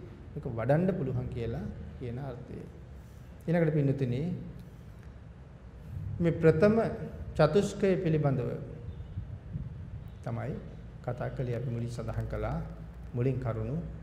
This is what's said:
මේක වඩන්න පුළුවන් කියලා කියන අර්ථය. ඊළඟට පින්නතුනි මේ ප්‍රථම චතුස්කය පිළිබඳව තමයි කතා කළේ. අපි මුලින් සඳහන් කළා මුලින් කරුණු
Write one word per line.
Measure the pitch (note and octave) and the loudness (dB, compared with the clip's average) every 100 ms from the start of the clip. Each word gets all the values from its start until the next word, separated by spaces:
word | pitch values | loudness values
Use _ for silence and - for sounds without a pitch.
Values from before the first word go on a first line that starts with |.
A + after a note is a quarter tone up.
| - - - | -12 -14 -12
මේක | - D3 | -8 -6
වඩන්න | A2+ A#2 D3 F#3 | -2 6 6 6
පුළුවන් | F3+ C3 B2 B2 | 2 0 0 -2
කියලා | A#2+ A#2 B2+ G#3 - - | -2 -2 -2 -4 -8 -10
කියන | - B2 A#2+ | -8 -6 -6
අර්ථය. | C#3 A#2+ - - - - - - - - - - | -6 -8 -10 -10 -10 -14 -14 -14 -16 -16 -16 -10
ඊළඟට | - E3+ D#3+ | 2 4 6
පින්නතුනි | D3+ C#3 C3 B2+ A#2+ E3+ F3+ - - - - - - - - - - - - - - - - - | 6 4 4 2 0 0 -4 -6 -12 -14 -14 -16 -14 -14 -16 -16 -16 -16 -16 -16 -14 -10 -8 -6
මේ | - E3+ | 2 2
ප්‍රථම | E3 D#3+ D#3 G#3 A3+ F#3 - - - - | 6 8 8 8 8 4 0 -6 -8 -8
චතුස්කය | - D3+ G3+ G3 - G3 F3+ | 6 8 8 4 4 4 6
පිළිබඳව | E3 D#3 C#3+ B2 A#2+ B2 - - - - - - - - - - - - - - - - | 6 4 4 2 0 -4 -8 -10 -10 -10 -8 -8 -8 -10 -8 -6 -6 -8 -10 -10 -12 -8
තමයි | - A2+ A#2 G3+ - - - - | -6 -4 -4 -6 -8 -12 -12 -8
කතා | - A#2+ B2 | -6 -4 -4
කළේ. | - B2 A#2+ | -2 -2 -2
අපි | C3 | -2
මුලින් | A#2+ A#2+ | -2 -2
සඳහන් | - A2+ A2+ A2+ | -4 -4 -2 -2
කළා | G#2+ G#2+ D#3 E3 - - - - | -2 -2 -2 -4 -8 -12 -12 -6
මුලින් | A#2+ B2+ B2 | 2 2 2
කරුණු | B2+ A2 A2 D3+ E3+ - | 0 -2 0 -2 -4 -8